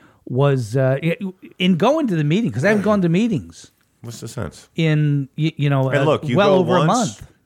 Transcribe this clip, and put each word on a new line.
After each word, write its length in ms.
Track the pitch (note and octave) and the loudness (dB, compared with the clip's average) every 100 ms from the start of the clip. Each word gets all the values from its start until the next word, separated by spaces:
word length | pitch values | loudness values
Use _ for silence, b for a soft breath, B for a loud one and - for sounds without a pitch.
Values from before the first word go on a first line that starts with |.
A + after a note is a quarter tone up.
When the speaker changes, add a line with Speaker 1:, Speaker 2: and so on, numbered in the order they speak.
| b b | b b
Speaker 1:
was, 500 | - A#2+ C#3+ C3+ G#2+ C3 | -6 0 2 0 -2 -2
uh, 200 | C3 C#3 E3 E3 G3 - - - | 0 0 -2 -4 -6 -12 -16 -2
in 180 | F3+ E3 | 0 2
going 300 | A3 D#4+ C4 | 2 2 0
to 100 | E3 | 0
the 80 | |
meeting, 260 | D3 F#3+ F#3+ | 0 0 0
'cause 140 | A2 | 0
I 40 | F#3 | 0
haven't 140 | G#3 | 2
gone 180 | F#3+ G#3 | 2 0
to 80 | E3+ | 2
meetings 600 | F3 A#3 D#3 E2+ - - _ _ _ | 2 0 -2 -6 -16 -20 _ _ _
Speaker 2:
What's 200 | A#2 A#2 | -16 -14
the 80 | A#2 | -14
sense? 420 | B2 D#2+ - - - | -10 -10 -12 -10 -4
Speaker 1:
in, 520 | D#3+ D3+ D3 C#3+ C3+ - | 0 2 2 0 -4 -4
y-, 160 | D#3 - | -4 -2
you 120 | C#3+ | 0
know, 220 | C3+ C3 | 0 0
Speaker 2:
And 80 | C#3 | 0
Speaker 1:
uh, 40 | |
Speaker 2:
look, 200 | D#3 B2 - | 0 0 0
you 120 | C3+ | 2
Speaker 1:
well 160 | G3+ | 4
Speaker 2:
go 60 | F#3 | 2
Speaker 1:
over 160 | E3+ F3+ | 2 2
a 100 | D#3+ | 2
Speaker 2:
once, 340 | A#3+ F3 - | 0 -2 -6
Speaker 1:
month. 60 | - _ | -18 _